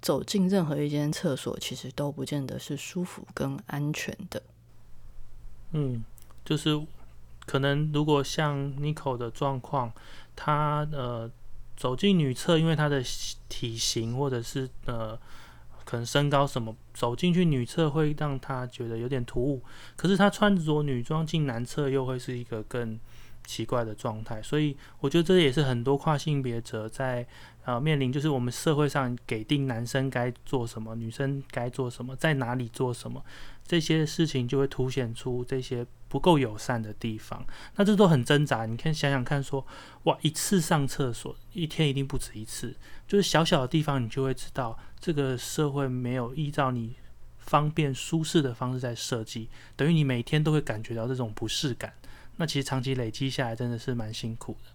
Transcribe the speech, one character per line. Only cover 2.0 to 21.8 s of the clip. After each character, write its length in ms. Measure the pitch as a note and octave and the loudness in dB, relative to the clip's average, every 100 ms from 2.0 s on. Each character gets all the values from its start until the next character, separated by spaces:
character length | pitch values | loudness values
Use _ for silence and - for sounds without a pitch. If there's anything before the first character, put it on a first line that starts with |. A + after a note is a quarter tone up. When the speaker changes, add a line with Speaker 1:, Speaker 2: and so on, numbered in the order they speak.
| C#3+ | -6
Speaker 1:
不 140 | C#3 | -4
见 200 | C3 D3 C3 | -4 -4 -4
得 120 | - | -8
是 180 | - C#3+ | -8 -8
舒 280 | - - | -6 -6
服 220 | F3+ - - | -6 -8 -14
跟 240 | - C#3 C#3 - | -4 -4 -4 -6
安 260 | C#3+ D3 | -4 -2
全 240 | D3+ - - F3+ | -2 -6 -8 -10
的。 120 | - - - - - - - - - - - - - - | -10 -12 -20 -20 -20 -16 -14 -14 -10 -10 -10 -12 -12 -6
Speaker 2:
嗯， 300 | D#3 C#3 A#2+ A2+ - - - | -2 -2 -2 -6 -12 -16 -14
就 120 | - D#3 | -4 -2
是 240 | D#3 D3+ D3+ - - - - - | 2 0 -2 -12 -14 -16 -16 -16
可 140 | - C#3 | -4 0
能 320 | C#3 C#3+ D3+ | 2 2 2
如 120 | D3 | 2
果 200 | D3+ C#3+ | 4 4
像 320 | C3+ - D#3 C#3+ C#3 C3+ | 4 0 0 0 -4 -2
Nico 420 | C#3+ D3+ - B2 | -2 -2 -2 -2
的 120 | A#2+ | -4
状 300 | - C#3+ C3+ | -2 -2 -2
况， 320 | - C#3+ A#2+ - - - - | -2 -2 -2 -6 -14 -16 -14
他， 540 | - - D3 D3+ D3 D3+ | -6 0 2 2 0 -2
呃， 380 | D3+ B2 A#2+ A2+ - - - - - | -2 -4 -4 -8 -10 -10 -10 -8 -4
走 180 | B2+ B2+ | -2 2
进 220 | G3+ F#3+ | 6 6
女 140 | C#3+ | 6
厕， 240 | B2 - E3 | 2 4 4
因 100 | D#3+ | 6
为 100 | D#3 | 4
他 120 | D3+ | 4
的 140 | C#3+ B2 - - - - | 2 0 -4 -6 -8 -8
体 280 | - A#2+ A2+ | -6 -4 -2
型 400 | - - A2+ B2 | -2 0 0 0
或 140 | C#3 | 0
者 100 | B2+ | 0
是， 300 | A2+ C#3 C3 - - | -2 -4 -4 -4 -4
呃， 320 | A#2 A2 A2 - - - - - - | -2 -4 -8 -12 -14 -14 -18 -16 -16
可 120 | - A#2+ | -4 -4
能 100 | A#2+ | 2
身 240 | D3 C#3+ | 4 4
高 160 | C#3 C#3+ | 4 4
什 160 | - | 0
么， 120 | A2+ A2+ - | -4 -8 -14
走 200 | - A#2+ | -2 -2
进 200 | A#2+ - | 2 4
去 100 | E3+ | 6
女 220 | F#3+ C#3 A#2+ | 6 4 2
厕 240 | - D#3+ | 2 2
会 240 | D3 D3+ D3 | 4 2 2
让 220 | D3+ C3+ | -2 -2
他 280 | - C3+ B2 | -4 -6 -6
觉 200 | - A#2 | -6 -6
得 80 | A2+ | -4
有 120 | A#2+ | -2
点 140 | C3+ | -2
突 180 | C3 C3 | -2 0
兀。 200 | B2+ C3+ - - - - | 0 -2 -6 -14 -16 -2
可 120 | E3 | 2
是 80 | G3 | 6
他 140 | G3+ | 6
穿 260 | - G#3 G3 | 6 4 4
着 260 | D#3 D3+ | 4 2
女 180 | D3 B2+ | 2 0
装 240 | A#2+ D#3 D#3+ | 0 -2 0
进 180 | E3 | 0
男 180 | D3 A#2 | 0 0
厕 280 | B2 - | -4 -2